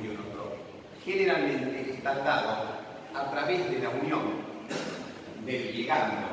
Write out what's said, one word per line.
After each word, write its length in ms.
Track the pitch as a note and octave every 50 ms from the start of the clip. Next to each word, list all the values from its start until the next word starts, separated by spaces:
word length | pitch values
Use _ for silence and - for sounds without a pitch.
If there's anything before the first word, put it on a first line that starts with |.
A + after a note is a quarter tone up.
ionotrópico. 640 | G2+ G#2 G#2 G#2 G#2 G#2 G2+ G2+ G2+ - - - - - - - - - - - -
Generalmente 880 | F#3 F#3+ F#3+ F#3+ F3+ D#3 D3+ C#3+ C#3+ C3+ B2+ B2+ - - - - -
está 220 | - - - C#3 C#3
dado 520 | C#3 C#3+ D3+ D3+ - - - - - - - - - - - - - - - D#3
a 160 | C#3 C#3 C#3
través 400 | C#3+ D3 D3+ B2+ B2 - - B2+
de 100 | B2 -
la 100 | - -
unión 600 | - C#3 - D3+ - - - - - - - - - - - - - - - - - - - - - - - - - - -
del 320 | B2+ B2+ A#2+ A2+ G#2 -
ligando 500 | - - - - - - - - - - -